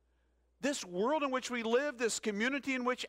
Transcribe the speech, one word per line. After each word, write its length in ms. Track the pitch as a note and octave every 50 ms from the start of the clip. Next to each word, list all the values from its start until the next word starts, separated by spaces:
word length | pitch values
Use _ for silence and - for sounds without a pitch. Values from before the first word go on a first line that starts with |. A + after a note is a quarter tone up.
| _ _ _ _ _ _ _ _ _ _ _ _
This 240 | - C4+ C#4+ - -
world 380 | F3+ F3 F3+ G#3 B3 D4+ D#4 C#4+
in 60 | C#4
which 200 | B3+ B3+ - -
we 100 | A#3+ A#3+
live, 360 | A3+ A3+ A#3 B3+ C#4+ D4 C#4 A3+
this 220 | B3+ A3 - -
community 540 | - A3 G#3 G3 A3+ B3+ C#4 C#4 - C#4 C4
in 120 | B3+ A#3+
which, 200 | B3 B3+ - -